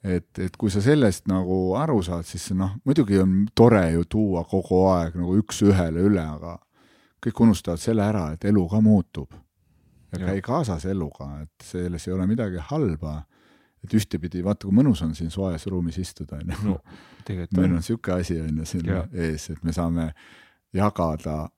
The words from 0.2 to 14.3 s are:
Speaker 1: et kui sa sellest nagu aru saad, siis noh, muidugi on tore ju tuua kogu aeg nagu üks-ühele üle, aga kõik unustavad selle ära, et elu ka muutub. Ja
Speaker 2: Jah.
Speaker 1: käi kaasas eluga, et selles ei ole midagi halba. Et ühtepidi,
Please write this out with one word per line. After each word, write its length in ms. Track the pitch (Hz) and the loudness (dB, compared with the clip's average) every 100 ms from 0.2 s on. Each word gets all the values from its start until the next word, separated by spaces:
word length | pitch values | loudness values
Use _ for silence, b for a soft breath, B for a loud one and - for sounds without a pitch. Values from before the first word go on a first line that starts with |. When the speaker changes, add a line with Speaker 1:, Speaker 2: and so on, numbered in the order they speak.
| - - | -4 -8
Speaker 1:
et 180 | 92 - | -8 -2
kui 140 | 110 | -2
sa 100 | 95 | 2
sellest 460 | 107 151 117 95 - | 4 4 4 0 -2
nagu 480 | 92 90 95 92 | -2 0 0 0
aru 280 | 98 160 123 | 0 0 0
saad, 220 | 87 87 | -2 -6
siis 260 | 85 95 - | -6 -12 -6
noh, 240 | 92 95 98 | -2 -2 -4
muidugi 340 | - 139 110 98 | -2 0 4 4
on 280 | 95 95 104 | 4 2 0
tore 340 | - 117 110 85 | 6 8 8 4
ju 140 | 82 | 2
tuua 400 | 85 110 107 90 | 0 0 0 -2
kogu 400 | 82 95 - 92 92 | 0 -2 2 4 4
aeg 280 | 90 82 82 | 4 0 -4
nagu 180 | 87 95 | 0 0
üks-ühele 680 | 110 - 101 95 85 80 98 | 0 2 4 4 2 2 2
üle, 160 | 98 | 2
aga 360 | 80 76 85 87 _ b b b b b | -2 -10 -12 -16 _ b b b b b
kõik 180 | - - | -8 4
unustavad 380 | 113 95 - 85 | 4 4 0 -4
selle 240 | - 113 | -2 0
ära, 240 | 101 107 80 | 0 0 -4
et 120 | 80 | -4
elu 240 | 101 104 85 | 0 2 2
ka 120 | 107 | 4
muutub. 520 | 110 104 87 - 69 - _ _ _ _ _ _ _ | 6 4 2 -8 -12 -16 _ _ _ _ _ _ _
Ja 80 | 87 | -6
Speaker 2:
Jah. 80 | 90 | -4
Speaker 1:
käi 120 | 98 | -4
kaasas 420 | 92 139 131 85 90 | -2 -2 -2 -4 -4
eluga, 400 | 98 78 - 69 71 | -4 -6 -8 -14 -12
et 220 | 78 _ - | -16 _ -12
selles 400 | 90 90 87 - | -6 -6 -6 -6
ei 60 | |
ole 120 | 92 92 | -2 0
midagi 340 | 113 107 90 | 0 -2 -6
halba. 600 | 76 151 127 78 78 76 - b b b b b | -6 -2 -2 -2 -6 -10 -12 b b b b b
Et 60 | - | -2
ühtepidi, 480 | 110 104 85 82 | -2 -2 -6 -6